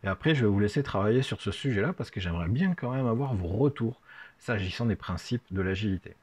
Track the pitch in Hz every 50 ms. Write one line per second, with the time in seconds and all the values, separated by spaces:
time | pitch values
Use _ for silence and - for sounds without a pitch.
0 | - 98 95 - - 156 160 139 123 104 98 98 104 104 - 147 139 - - 101
1 | 98 104 113 127 131 - 113 - - 101 98 - - 139 120 101 101 147 190 -
2 | 120 - - 104 92 87 85 85 85 85 104 135 190 190 175 - - 123 127 131
3 | 131 120 113 117 139 135 123 98 90 85 90 104 135 147 139 - 117 113 - _
4 | _ - - - - - - _ - - 123 107 95 92 87 - 117 120 101 -
5 | - - 92 87 - - 123 117 _ _ 92 98 95 92 95 95 104 107 95 90
6 | _ 95 85 _